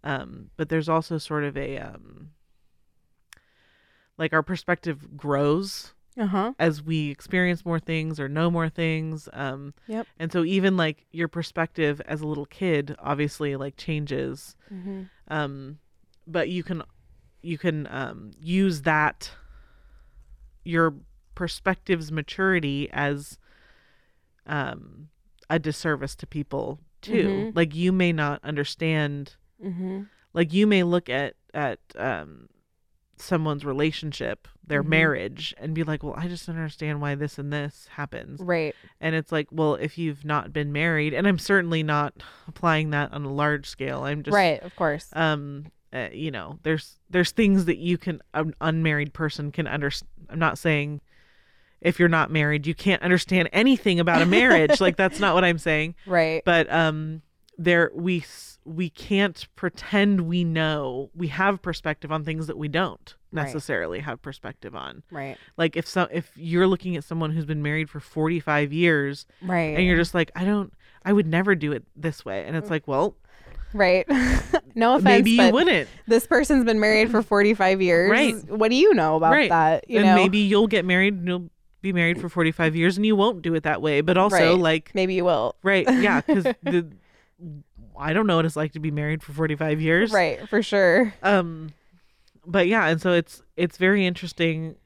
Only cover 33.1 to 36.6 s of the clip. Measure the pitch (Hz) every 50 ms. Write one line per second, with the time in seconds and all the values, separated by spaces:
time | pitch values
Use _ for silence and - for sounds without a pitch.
33.1 | _ _ - - 190 165 160 156 147 143 143 147 131 139 151 160 151 - - 151
34.1 | 135 - 123 117 107 - _ - _ _ _ - 147 143 143 147 156 160 160 156
35.1 | 143 - 90 110 160 170 156 - - - 113 151 160 160 160 151 156 147 - 147
36.1 | - - 165 175 175 165 - - 165 165